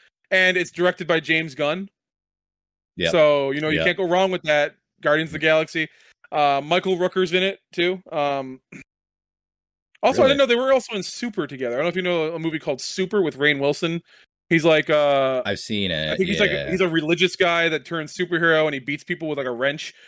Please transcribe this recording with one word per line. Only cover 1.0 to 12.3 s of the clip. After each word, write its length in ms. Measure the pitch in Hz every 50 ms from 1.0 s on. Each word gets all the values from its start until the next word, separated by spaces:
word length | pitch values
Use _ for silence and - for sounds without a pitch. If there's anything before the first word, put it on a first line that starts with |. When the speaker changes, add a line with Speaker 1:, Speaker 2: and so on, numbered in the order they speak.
| 180 151
Speaker 1:
by 120 | 175 160
James 340 | 151 - 165 160 160 160 131
Gunn. 360 | 123 147 143 156 185 196 196 _ _ _ _ _ _ _ _ _ _ _ _ _ _ _ _ _ _ _ _ _
Speaker 2:
Yeah. 160 | - 87 82
Speaker 1:
So, 400 | 180 170 151 151 147 143 139 139
you 100 | 139 147
know, 80 | 156 156
you 80 | 156 156
Speaker 2:
Yeah. 60 | 160
Speaker 1:
can't 120 | 175 175 175
go 100 | 190 175
wrong 240 | 170 180 190 190
with 100 | 185 170 -
that. 340 | 156 151 147 147 156 - _ _ _ _ _
Guardians 280 | - 156 151 156 160 156
of 40 | 165
the 60 | 165
Galaxy. 500 | 151 160 156 156 160 151 - 165 156 151 _ _ _ _ _ _ _ _
Uh, 280 | - 156 147 143 139 139 139
Michael 340 | 147 170 185 175 190 190 170
Rooker's 360 | 180 175 - 185 185 170 165
in 100 | 185 185
it, 160 | 196 196 - _ _
too. 300 | - - 170 180 185 185 - -
Um, 500 | - 160 143 143 139 139 135 131 131 127 _ _ -
<clears throat> 80 | - - _ _ _ _ _ _ _ _ _ _ _ _ _ _ _ _ _ _ _ _ _ _ _ -
also, 180 | 226 202 208
Speaker 2:
Really? 40 | 247
Speaker 1:
I 20 | 262
didn't 80 | 285 277
know 60 | 277 226
they 80 | 240 233
were 120 | 254 262 269
also 220 | 262 - - 233
in 80 | 202 175
Super 440 | - - - - 240 208 - 160 139
together. 280 | 143 127 131 120 117
I 20 | 127
don't 80 | 151
know 40 | 175
if 60 | 170
you 60 | 185
know 320 | 180 180 175 165 156 156